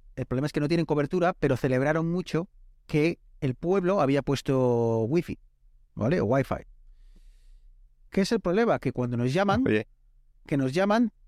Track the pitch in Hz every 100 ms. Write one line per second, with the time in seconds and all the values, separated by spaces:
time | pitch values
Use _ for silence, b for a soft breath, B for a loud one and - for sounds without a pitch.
0 | - - 123 127 147 156 147 170 160 151
1 | 143 180 175 - 139 123 139 127 139 160
2 | 165 175 - 151 185 - - - - 151
3 | 160 - - - 135 123 170 196 175 196
4 | 135 139 139 135 - 131 123 117 117 113
5 | 113 170 - - - _ - - _ -
6 | 110 180 107 135 - - - - - -
7 | - - - - - - - - - _
8 | - 190 196 226 180 190 233 135 135 123
9 | 123 120 123 160 202 214 262 107 - _
10 | _ _ _ _ - 143 131 156 202 214
11 | 226 _